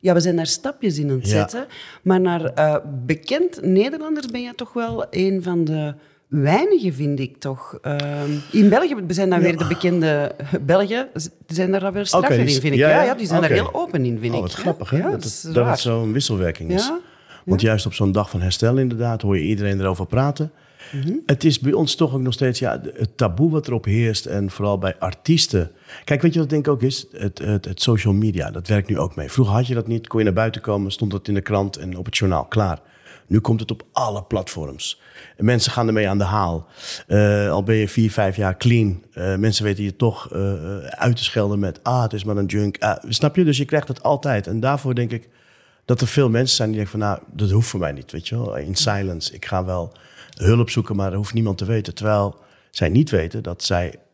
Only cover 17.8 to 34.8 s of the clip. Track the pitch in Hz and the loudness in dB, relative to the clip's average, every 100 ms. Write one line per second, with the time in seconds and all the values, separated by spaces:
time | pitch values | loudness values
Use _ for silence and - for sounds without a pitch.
17.8 | 107 - 101 98 101 95 92 - 113 131 | -2 0 0 0 -2 -2 -2 0 2 2
18.8 | 131 117 120 113 101 95 78 104 101 98 | 0 0 -2 -2 0 0 0 -2 0 0
19.8 | 95 92 92 117 139 135 156 _ _ _ | 0 -2 -2 0 0 -2 -6 _ _ _
20.8 | - 139 139 262 311 139 160 135 131 - | -12 -6 -4 -4 -2 2 4 2 2 2
21.8 | 156 - 156 131 127 123 131 120 120 64 | 0 0 0 0 -2 0 0 0 -2 -4
22.8 | - - 113 - 110 85 160 156 - 120 | -8 -4 -6 0 0 4 2 2 -2 -4
23.8 | - 107 117 104 - 98 98 - 104 98 | 0 2 2 -2 -4 -4 -4 -2 -2 0
24.8 | 95 - 92 92 - 165 - 98 82 - | -2 -2 -6 -6 2 2 4 0 -2 -8
25.8 | - - - 143 165 165 147 151 139 135 | -20 -18 -2 2 4 2 0 0 2 2
26.8 | 131 135 - - 101 - 107 104 - 95 | 0 -2 -10 -6 -6 -4 -2 -2 -2 -4
27.8 | - 110 104 98 110 90 65 52 87 104 | 2 2 4 2 2 -2 -4 -8 0 0
28.8 | 92 104 71 - 71 - 113 107 123 120 | 0 -2 -2 -4 -4 0 2 2 0 -2
29.8 | 107 117 117 113 107 90 113 - - 101 | -2 -4 -2 0 2 2 0 -2 -2 -2
30.8 | 98 - 107 98 - 101 - 104 98 - | -2 -2 -4 -4 -2 -4 0 0 0 -4
31.8 | 85 90 90 - 98 82 - 110 98 76 | -10 -10 -6 0 2 0 0 0 0 -2
32.8 | _ _ - - _ 104 107 113 110 110 | _ _ -20 -20 _ 2 2 -2 -2 -10
33.8 | - - 120 104 92 101 - 87 76 67 | -6 -4 -2 -4 -4 -6 -4 -8 -10 -10